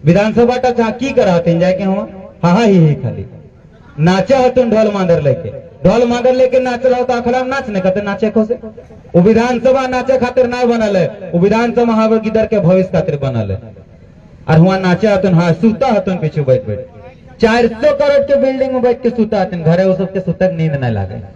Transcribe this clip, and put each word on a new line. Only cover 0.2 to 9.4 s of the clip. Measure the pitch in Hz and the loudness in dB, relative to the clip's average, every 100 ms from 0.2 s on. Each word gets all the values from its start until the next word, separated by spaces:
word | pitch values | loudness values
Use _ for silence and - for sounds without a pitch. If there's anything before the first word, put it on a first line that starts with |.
| 214 214 240 254 | 2 2 2 2
टा | 254 | 0
जहाँ | 240 226 | 0 -2
की | - 269 | -2 -2
करत | 240 202 175 170 | 0 2 2 0
हैं | 165 | 0
जाके | 185 185 | 0 0
हुआ, | 196 185 - - - - | -2 -4 -6 -14 -20 -4
हाँ | 170 | 0
हाँ | 185 233 | 2 4
ही | 190 | 4
ही | 160 | 4
खाली | 143 113 101 95 - - - - - - - | 2 -4 -8 -14 -18 -20 -20 -20 -20 -18 -2
नाचे | 160 190 180 262 | 0 0 2 2
हतुन | 254 254 233 | 2 2 2
ढोल | 214 214 | 2 0
मांदर | 202 180 165 | 0 0 2
लेके, | 143 123 107 - - - 175 | 2 -2 -6 -14 -18 -2 0
ढोल | 220 240 | 2 2
मांदर | 240 247 | 2 0
लेके | 254 254 254 | 2 2 2
नाच | 254 240 254 | 0 -2 0
रहो | 247 | 0
तो | 247 | 0
अखड़ा | 240 233 254 | -2 0 -2
में | 254 | -2
नाच | 277 220 | -6 -4
नहीं | 202 | -2
करते, | 185 196 | -2 -2
नाचे | 202 202 220 | -4 -4 -2
खोसे। | 220 214 240 - - - - - | -2 -2 -4 -8 -18 -20 -20 -2
वो | 170 | 2
विधानसभा | 185 220 | 4 4